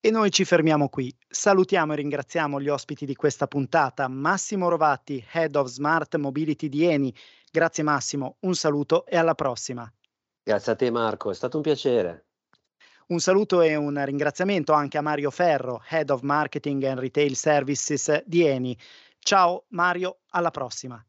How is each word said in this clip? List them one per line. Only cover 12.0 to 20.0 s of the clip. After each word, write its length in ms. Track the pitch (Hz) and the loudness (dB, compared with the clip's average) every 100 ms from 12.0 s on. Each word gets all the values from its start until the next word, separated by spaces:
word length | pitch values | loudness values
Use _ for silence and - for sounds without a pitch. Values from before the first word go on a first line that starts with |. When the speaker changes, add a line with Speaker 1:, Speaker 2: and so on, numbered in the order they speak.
| 90 82 _ _ _ _ _ _ _ _ | 0 -6 _ _ _ _ _ _ _ _
Speaker 1:
Un 160 | _ 170 | _ -2
saluto 400 | 180 190 214 180 | 2 2 4 4
e 160 | 165 151 | 4 2
un 260 | 147 143 | -2 -4
ringraziamento 680 | 139 139 147 - 190 196 147 | -4 -2 -4 -2 0 0 2
anche 240 | 151 143 151 | 2 2 -2
a 60 | |
Mario 280 | 147 147 143 | -2 -2 -4
Ferro, 520 | - 180 143 123 120 - | 0 2 2 -2 -8 -4
Head 220 | 165 151 | -4 0
of 120 | 135 | -2
Marketing 600 | 139 147 147 143 147 139 | 0 0 0 -4 -4 -2
and 140 | 135 131 | -2 -2
Retail 380 | 127 147 147 131 | -4 0 0 0
Services 880 | - 147 131 139 - 147 - 151 | 2 2 2 -4 -4 -4 0 -2
di 180 | - 170 | 0 2
Eni. 340 | 160 135 127 120 - - _ _ | 2 2 -4 -8 -14 -20 _ _
Ciao 480 | - 196 180 180 _ | 0 4 4 0 _
Mario, 520 | 175 175 175 | -2 0 0